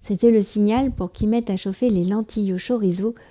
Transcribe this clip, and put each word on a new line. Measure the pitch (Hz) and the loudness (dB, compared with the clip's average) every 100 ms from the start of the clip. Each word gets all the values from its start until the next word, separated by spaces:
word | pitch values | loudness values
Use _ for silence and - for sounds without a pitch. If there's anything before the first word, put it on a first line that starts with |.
C'était | - 196 233 | -4 2 4
le | 226 | 4
signal | 202 208 208 233 269 | 2 0 2 2 0
pour | - 180 | -4 -8
qu'il | - 214 | -2 0
mette | 233 233 | 0 -2
à | 185 | -4
chauffer | 196 190 247 | -4 -2 0
les | 190 | 2
lentilles | 175 214 214 220 196 | 0 -2 -4 -4 -2
au | 180 | -4
chorizo | - 247 196 180 214 233 - | -2 0 0 0 -4 -6 -18